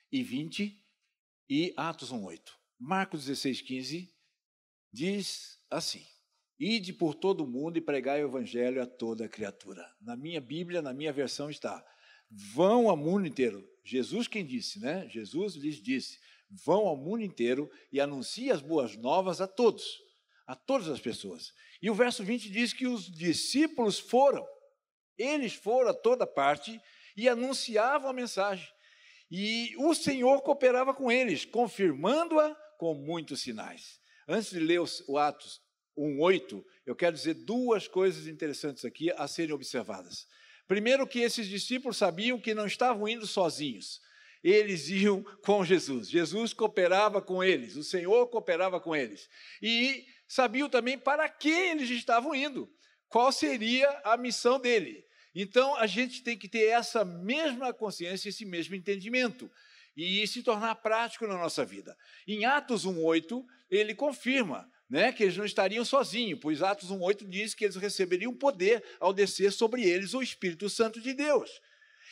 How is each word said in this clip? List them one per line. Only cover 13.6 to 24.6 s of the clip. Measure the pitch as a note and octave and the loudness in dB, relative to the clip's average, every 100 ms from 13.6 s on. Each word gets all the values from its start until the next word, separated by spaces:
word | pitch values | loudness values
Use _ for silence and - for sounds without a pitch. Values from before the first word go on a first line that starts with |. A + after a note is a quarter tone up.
| G2 _ | -14 _
Jesus | - B2 A2+ F3+ A#3+ | -6 -4 -2 -4 -4
quem | A3 E3 | -6 -6
disse, | B2 - G2+ | -8 -8 -8
né? | A#2 F3+ D#3 | -6 -6 -8
Jesus | A2 G#2 B2+ G#3 D#3+ | -12 -8 -4 -4 -4
lhes | D3 D3 | -8 -8
disse: | - F3 - - - _ _ - | -4 -4 -4 -14 -20 _ _ -10
"Vão | - F#3 G#3 | 2 2 2
ao | C#3+ | -2
mundo | C#3+ A3+ | -4 -6
inteiro | G#3 - A#2 C3 D3 - _ | -6 -2 0 0 -4 -10 _
e | C3+ | -2
anuncie | C#3+ C#3+ A3 - C4 | -2 -2 -8 -6 -2
as | F#3+ | -2
boas | C#3+ D#3+ A#2+ G#2 | 0 0 0 -4
novas | A#2+ E3 F#3+ D#3+ | 0 0 0 -2
a | F#3+ | -6
todos, | - A#3 B2 - - _ _ _ _ - | 2 2 2 -8 -12 _ _ _ _ -16
a | B2+ | -16
todas | - C4+ E3 | -2 -2 0
as | B2 | -6
pessoas." | B2 G#2 G2 F2 - - - - | -6 -8 -10 -14 -16 -20 -20 -6
E | F#3+ | -2
o | |
verso | G#3 B3 A#3+ | 2 2 2
vinte | F#3+ A#3+ G#3 | -4 -4 -4
diz | G3 A#3+ | -2 -2
que | - B3+ | -2 -4
os | A#3+ | -4
discípulos | F3 D#3+ E3+ C3+ - C4+ D#4+ D#4 A3 - | -8 -4 -2 0 0 2 2 2 0 0
foram, | - A#3+ C#4 A#3 - - | 0 4 4 4 -4 -16